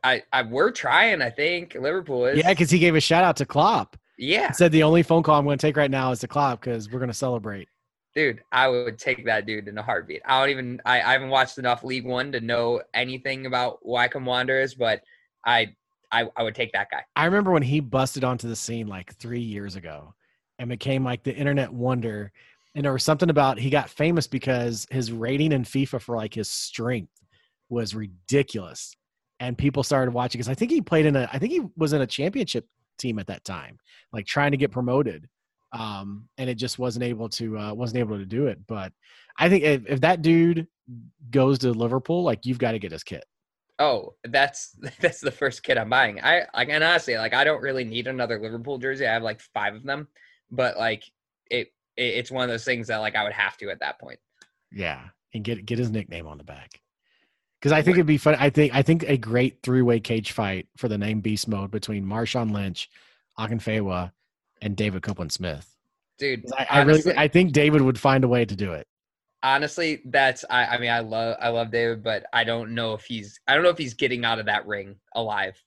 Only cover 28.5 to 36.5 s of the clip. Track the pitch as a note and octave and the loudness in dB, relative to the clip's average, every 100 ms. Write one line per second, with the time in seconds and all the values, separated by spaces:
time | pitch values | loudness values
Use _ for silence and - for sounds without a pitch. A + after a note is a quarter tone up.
28.5 | A2+ F2 - - - _ _ _ _ B2+ | -4 -12 -14 -18 -20 _ _ _ _ -8
29.5 | B2 C#3+ C#3 C3 C#3+ C3 A#2+ B2 A#2 A#2 | -2 0 0 0 2 2 -2 -4 -4 -6
30.5 | C3+ A#3+ D#4+ G3+ D#3+ D3+ C#3 B2 C3+ G#3+ | -4 0 0 2 4 4 2 0 -4 -2
31.5 | F4 A3+ - D#3 D3 C3+ - D#3 A#3 A3 | -2 -4 -2 0 0 -2 -2 -4 -2 -4
32.5 | A#2+ - _ _ _ C3 G#2+ F#2+ F#2+ - | -6 -8 _ _ _ -6 -6 -8 -12 -10
33.5 | F2+ C#2 - _ _ _ A2+ G2+ - C#3+ | -12 -12 -20 _ _ _ -12 -4 0 2
34.5 | C#3 C#3 B2+ B2 C3 C#3+ D#2 - _ _ | 2 0 -2 0 0 0 -4 -16 _ _
35.5 | _ _ A#2+ A2 G2+ G2 G2+ A#2 - B2+ | _ _ -12 -10 -10 -10 -14 -16 -8 -6